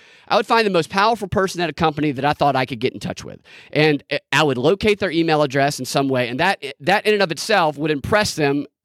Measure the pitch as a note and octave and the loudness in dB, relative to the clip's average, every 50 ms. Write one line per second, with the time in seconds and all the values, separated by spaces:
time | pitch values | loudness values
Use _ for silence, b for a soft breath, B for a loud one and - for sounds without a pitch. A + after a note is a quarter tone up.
0 | B B B B B B - G#3 A#3 - B3+ A3+ A3+ G3+ F#3 E3+ D#3+ - - G3 | B B B B B B 0 0 2 2 2 2 2 2 2 0 0 0 0 0
1 | G3+ A3+ A#3 G#3+ G#3+ F3+ - G#3 F#3+ F#3 - E3 F3 D#3+ D3 - E3+ D#3+ D3 D3+ | 2 2 0 0 -4 -4 -2 -2 -2 -2 -2 -4 -4 -4 -2 0 0 0 0 0
2 | D3 D#3 C3+ A#2+ B2+ C#3+ D3+ - C3 - C3 C3 C3 - C3+ A2 G#2+ D#3 - - | -2 -2 -2 0 0 -2 0 2 2 0 2 0 -2 -4 -4 -4 -2 -2 -2 -2
3 | - F2+ F2+ - - - - - _ B B B B B B C#3+ D3+ D#3 D3 C#3 | -4 -6 -10 -10 -12 -16 -16 -18 _ B B B B B B 2 4 4 2 0
4 | - - C#3+ C#3+ - _ - C#3+ D#3 D3 C3 A#2+ B2 D#3 - - - G#3+ G#3 G3+ | -2 -4 -6 -6 -4 _ 0 2 2 2 0 2 2 2 2 2 2 0 0 0
5 | G#3+ F#3 E3 E3 E3 E3 D#3 D3+ D3+ C#3 B2 C#3+ C3+ C#3+ D3 - B2+ - - - | 0 -2 0 0 0 2 2 2 2 2 2 0 0 0 -2 -4 -6 -4 -2 -2
6 | C#3 C3+ C3 B2+ B2 A2+ A#2+ C3 E3 F#3+ G3 - - C3 - - C#3 C#3+ F#3 G#3 | 0 0 0 0 -2 -2 -2 -2 0 0 0 -2 -6 -12 -14 -8 -2 0 0 0
7 | - A3 G#3+ G#3 G3 E3 D#3+ C3+ - - A3 G3 F3 D3+ C#3+ C#3 D3+ D#3 D3+ C#3 | 2 0 0 0 0 -2 -2 -4 -4 0 0 2 2 2 0 -2 -2 -2 -2 -2
8 | - - A3+ G#3 G#3+ - - - D3+ C#3 C#3 C#3+ C#3 - _ _ - | -2 0 0 2 0 0 -2 -2 0 0 0 0 -4 -8 _ _ -8